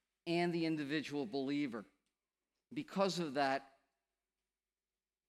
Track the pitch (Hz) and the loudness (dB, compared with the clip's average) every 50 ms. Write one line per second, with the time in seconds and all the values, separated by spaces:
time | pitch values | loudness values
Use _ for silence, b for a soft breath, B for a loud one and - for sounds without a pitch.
0 | _ _ _ _ - 170 170 170 175 175 170 170 160 160 160 151 143 135 156 156 | _ _ _ _ -4 0 2 2 4 4 2 2 2 2 0 0 -2 -2 -2 -2
1 | 127 131 143 147 135 104 127 139 131 139 143 143 147 123 117 110 95 - _ _ | -2 -2 -2 -4 -2 -2 -2 -2 0 0 0 0 0 -2 -4 -8 -10 -12 _ _
2 | _ _ _ _ _ _ _ _ _ _ _ _ _ _ 123 151 143 - - 190 | _ _ _ _ _ _ _ _ _ _ _ _ _ _ -8 -8 -8 -4 0 2
3 | 196 185 156 175 170 147 127 147 139 135 135 139 - - - _ _ _ _ _ | 2 2 2 0 -4 -2 0 2 2 2 2 0 -2 -10 -20 _ _ _ _ _
4 | _ _ _ _ _ _ _ _ _ _ _ _ _ _ _ _ _ _ _ _ | _ _ _ _ _ _ _ _ _ _ _ _ _ _ _ _ _ _ _ _
5 | _ _ _ _ _ | _ _ _ _ _